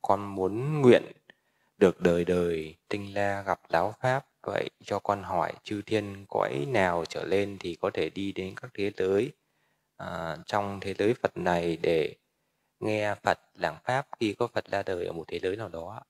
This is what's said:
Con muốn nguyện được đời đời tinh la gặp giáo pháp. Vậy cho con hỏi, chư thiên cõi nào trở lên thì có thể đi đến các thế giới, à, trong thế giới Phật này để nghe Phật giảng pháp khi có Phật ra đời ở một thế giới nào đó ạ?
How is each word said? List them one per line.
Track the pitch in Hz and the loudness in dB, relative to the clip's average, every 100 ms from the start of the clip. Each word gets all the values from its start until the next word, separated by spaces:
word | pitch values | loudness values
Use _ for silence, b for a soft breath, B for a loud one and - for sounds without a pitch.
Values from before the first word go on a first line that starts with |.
Con | - 98 101 98 | 0 0 0 -2
muốn | 92 107 135 151 | -2 0 -2 6
nguyện | 131 107 - - _ b b b b b | 8 8 6 -14 _ b b b b b
được | 95 82 | 4 6
đời | 90 85 87 | 4 4 2
đời | 90 87 82 78 82 - | 2 2 0 -4 -12 -8
tinh | 104 101 | -6 -6
la | 101 101 101 | -2 -2 -2
gặp | 98 90 - | -2 -4 0
giáo | 82 95 113 | 2 2 0
pháp. | 127 131 - _ | -2 -2 -4 _
Vậy | - 101 - - | -6 -4 -4 -8
cho | - 101 | -6 -4
con | - 101 | 0 -2
hỏi, | 92 92 80 - | 0 -2 -2 -4
chư | - 104 101 | -8 -8 -2
thiên | 110 101 98 98 | -2 -2 -8 -6
cõi | - 50 - 143 | -2 0 0 -2
nào | 120 95 87 80 | 2 2 2 -4
trở | 82 78 | -6 -2
lên | 95 101 98 | 0 0 -4
thì | 90 85 | -8 -4
có | 95 | -4
thể | 101 80 | -2 -4
đi | 92 98 | -2 -6
đến | 92 95 104 | -4 -8 -8
các | 127 | -12
thế | - 101 101 | -6 -4 -2
giới, | 92 98 131 - _ _ _ _ _ - | 2 2 2 -4 _ _ _ _ _ -14
à, | 92 87 82 78 - | -10 -6 -6 -8 -4
trong | 107 101 98 | -2 -2 -4
thế | 98 | -6
giới | 95 101 | 0 2
Phật | 123 - - | 2 -2 -2
này | 90 87 85 82 | 0 2 2 0
để | - - - - _ _ _ _ _ - | 2 2 0 -4 _ _ _ _ _ -8
nghe | 107 107 104 98 | -4 -2 -2 -2
Phật | - - _ | 0 -2 _
giảng | - 87 78 | -6 -4 -4
pháp | - 131 143 - | -2 -2 -4 -4
khi | 110 | -2
có | 98 120 | 0 -4
Phật | - - | -4 -4
ra | 101 | -4
đời | 98 92 87 | -2 -4 -4
ở | |
một | 85 80 | -6 -8
thế | 107 | -6
giới | 95 104 | -4 -4
nào | 107 | -6
đó | 85 85 110 | -10 -12 -14
ạ? | - | -18